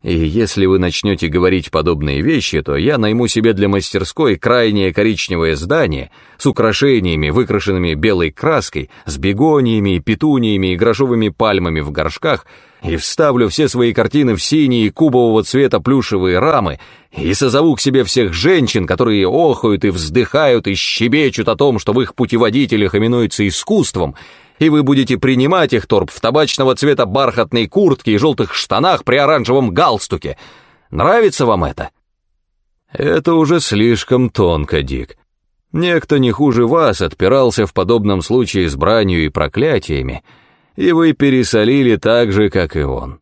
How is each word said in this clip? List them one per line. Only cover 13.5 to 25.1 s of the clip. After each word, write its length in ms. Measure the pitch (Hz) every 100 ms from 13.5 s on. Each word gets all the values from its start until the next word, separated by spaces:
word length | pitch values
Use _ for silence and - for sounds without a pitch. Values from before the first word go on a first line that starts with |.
| - -
свои 260 | 123 120
картины 420 | 110 110 147 131 101
в 80 |
синие 480 | - 156 143 120 107
кубового 500 | - 160 123 120 110
цвета 380 | 101 131 135 107
плюшевые 580 | 80 135 117 98 92 90
рамы, 420 | 139 147 92 69 - - _ -
и 160 | 76
созову 400 | 98 135 131 165
к 80 | 127
себе 220 | 139 131
всех 280 | 117 127 104
женщин, 540 | 82 147 185 120 113 90
которые 420 | 92 120 104 92
охают 580 | 139 165 120 113 101 104
и 40 |
вздыхают 800 | 87 78 95 110 147 151 120 101
и 80 | 98
щебечут 760 | - - 117 143 139 117 107
о 60 | 110
том, 240 | 143 113
что 140 | -
в 80 | 113
их 120 | 120
путеводителях 800 | - 123 113 113 120 135 110 98
именуется 540 | 101 110 120 113 - 104
искусством, 680 | - - 214 143 98 78 69 - - _ _
и 100 | 156
вы 140 | 151
будете 340 | 135 139 131